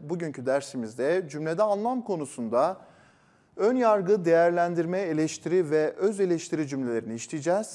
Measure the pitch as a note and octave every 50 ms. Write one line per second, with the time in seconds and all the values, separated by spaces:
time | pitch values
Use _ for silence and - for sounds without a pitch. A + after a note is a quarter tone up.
0 | - D3 E3+ F3 E3+ D#3+ C3 - B2 B2+ C3 C#3+ C#3 - - C3+ A#2 G#2+ A2 B2
1 | B2 C#3+ E3+ F#3 F3+ D3+ C#3+ D3+ D#3 D#3 E3 E3+ G#3+ G#3+ G3+ G3+ G#3+ A#3+ B3+ B3+
2 | A#3 - G3 E3 D3 B2+ - - A#2+ A2+ A2 A#2+ C#3+ E3+ F#3 - - - - _
3 | - _ _ _ _ _ _ _ _ _ _ - F#3 A3 B3+ C4 B3 A3+ G#3+ G#3
4 | F#3+ E3+ G#3 G#3+ F3 E3 E3 E3 E3+ F3 F3 E3+ E3+ F3 F3 E3 E3+ E3 F3+ F#3
5 | G3+ F3 D#3+ D#3 D#3 D3+ - - - E3 E3 F#3 F3 D3 D3+ D#3 D#3 D3+ - -
6 | F3+ G3+ A3 G3 G3+ F#3 F3 D#3+ E3 - - D#3 D#3+ C#3 C#3 C3+ C3+ A#2+ A#2 A2+
7 | A2 A2 A2+ A#2 - - - D#3 C#3 E3 F3 G3+ A3 A3